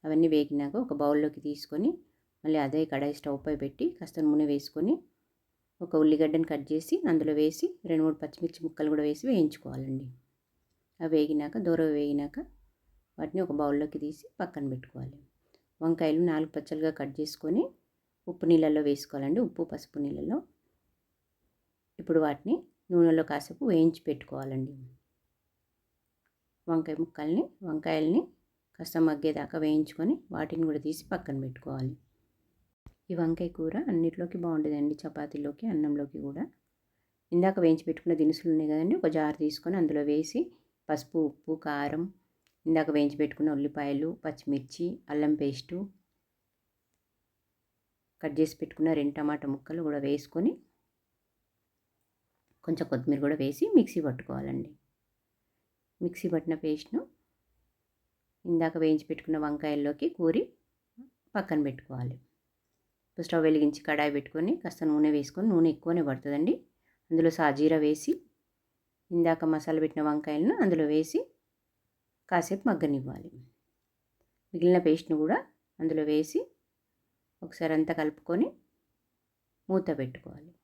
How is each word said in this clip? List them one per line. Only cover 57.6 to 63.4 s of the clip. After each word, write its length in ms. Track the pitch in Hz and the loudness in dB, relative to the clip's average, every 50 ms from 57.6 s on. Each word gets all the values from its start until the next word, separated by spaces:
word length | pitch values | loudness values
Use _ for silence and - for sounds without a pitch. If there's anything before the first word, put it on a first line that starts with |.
| _ _ _ _ _ _ _ _ _ _ _ _ _ _ _ _ _ | _ _ _ _ _ _ _ _ _ _ _ _ _ _ _ _ _
ఇందాక 300 | 180 170 165 165 160 165 | -2 0 2 2 0 0
వేయించి 300 | 165 160 156 156 156 156 - | 2 2 4 2 2 0 -6
పెట్టుకున్న 280 | 160 - - - 160 | -8 -8 -4 -4 -2
వంకాయల్లోకి 720 | 156 151 147 147 147 156 151 147 147 143 143 147 - 277 339 | -2 0 -2 -4 -4 -4 -4 -2 -2 -2 -2 -2 -2 -4 -4
కూరి 340 | - - 170 165 160 - - - _ _ _ _ _ _ _ _ _ - 262 _ _ _ _ _ - | -2 0 0 2 2 2 -2 -4 _ _ _ _ _ _ _ _ _ -20 -20 _ _ _ _ _ -6
పక్కన 260 | 208 190 - 170 151 147 | -6 -4 -2 -2 0 0
పెట్టుకోవాలి. 520 | 139 127 127 - - 135 127 127 127 127 - _ _ _ _ _ _ _ _ _ _ _ _ _ _ _ _ _ | -2 -4 -8 -14 -12 -10 -8 -8 -8 -8 -12 _ _ _ _ _ _ _ _ _ _ _ _ _ _ _ _ _
ఇప్పుడు 220 | _ _ - 165 | _ _ -12 -6
స్టవ్ 180 | - 175 165 | 0 2 4